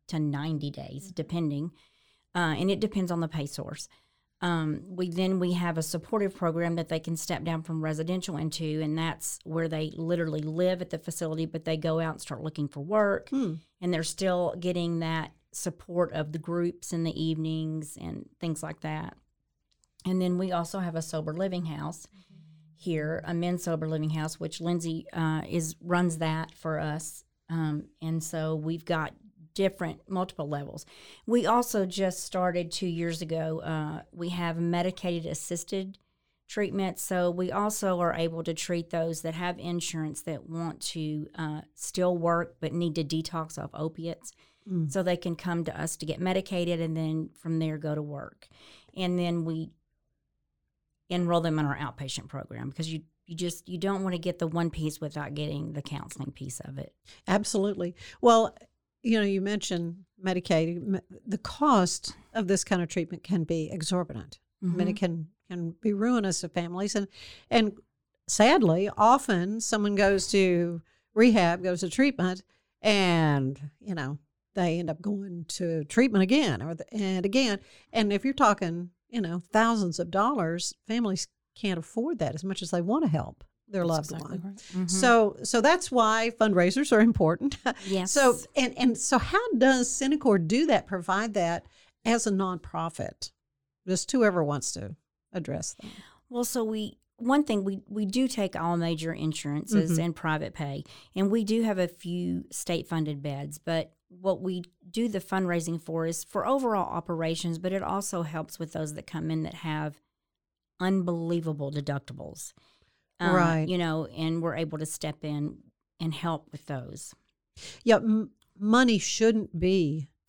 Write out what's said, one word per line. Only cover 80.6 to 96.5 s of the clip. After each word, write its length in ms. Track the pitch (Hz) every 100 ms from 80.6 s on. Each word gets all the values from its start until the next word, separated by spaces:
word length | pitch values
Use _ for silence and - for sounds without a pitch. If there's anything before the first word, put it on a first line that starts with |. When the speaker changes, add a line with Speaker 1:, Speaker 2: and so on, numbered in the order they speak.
| - - -
Speaker 3:
families 400 | 233 214 170 - _ _
can't 240 | - 208 170
afford 400 | 160 220 285 285
that 140 | 147
as 80 | 151
much 180 | 190 190
as 100 | 175
they 100 | 175
wanna 260 | 175 277 269
help 360 | 151 - - - _ -
their 140 | 196
Speaker 4:
That's 60 | 170
Speaker 3:
loved 220 | 160 151
Speaker 4:
exactly 260 | 170 - 180
Speaker 3:
one. 80 | 190
Speaker 4:
right. 80 | 202
Speaker 1:
Mm-hmm. 300 | - 185 180
Speaker 3:
So, 500 | 190 247 233 214 -
so 180 | 220 233
that's 300 | 277 349 -
why 400 | 247 220 220 226 233
fundraisers 520 | 220 180 180 262 294
are 100 | 220
important. 560 | 233 - 160 175 269 - 247
<laughs> 140 | - 190
Speaker 1:
Yes. 240 | 190 185
Speaker 3:
So, 260 | 285 262 233 -
and, 180 | - 254 -
and 200 | 247 226
so 200 | - 254
how 320 | - 392 480 262
does 300 | 262 262 247
Centocor 560 | - 269 302 254 196 165
do 180 | 233 320
that, 200 | 214 -
provide 460 | 190 170 190 226
that 300 | 202 170 170 - _ _ _
as 200 | 226 226
a 60 | 226
nonprofit? 1000 | 190 190 180 - 165 165 - - - - _ _ _ _ _ 185
Just 240 | 185 -
whoever 320 | 262 214 180
wants 280 | 147 143 -
to 220 | - 104 156 _ _ _
address 420 | 185 151 151 - -
that. 80 | 214 - - _ -
Speaker 1:
Well, 140 | 240
so 200 | 240